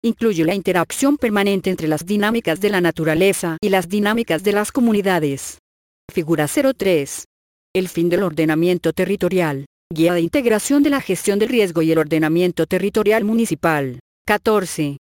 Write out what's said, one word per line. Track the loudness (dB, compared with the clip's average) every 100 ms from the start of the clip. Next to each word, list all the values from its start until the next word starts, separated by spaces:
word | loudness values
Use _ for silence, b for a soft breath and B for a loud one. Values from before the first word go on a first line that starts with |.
Incluye | -2 0 0 2
la | 0
interacción | 0 0 0 -2 0 0 0
permanente | 0 0 0 0 -2
entre | -4 -2
las | -4 -2
dinámicas | 0 0 0 -2 -2
de | 0
la | 2
naturaleza | 0 0 -2 2 2 2 -4 -4
y | 0
las | 0 0
dinámicas | -2 0 -2 -2 -2
de | 0
las | 0 -2
comunidades. | 0 2 2 2 0 0 -4 -10 -16 _ _ _ _ -8
Figura | -6 -2 0 0
cero | 0 0
tres. | 0 0 0 0 -10 -16 _ _ _ _
El | -4 -4
fin | -2 0
del | 0
ordenamiento | -2 0 0 2 0 0 -2
territorial. | -2 -2 -2 -2 0 -2 -4 -10 _ _
Guía | 0 2
de | 2
integración | 0 0 2 0 2 2
de | 2
la | 0
gestión | -2 -2 0 0
del | 2
riesgo | 2 2 2
y | 2
el | 2
ordenamiento | 2 0 2 2 0 0 -2
territorial | 0 0 0 2 2
municipal. | 2 0 0 0 0 0 -4 -8 _ _
Catorce. | -4 -2 2 0 0 -4 -6 -6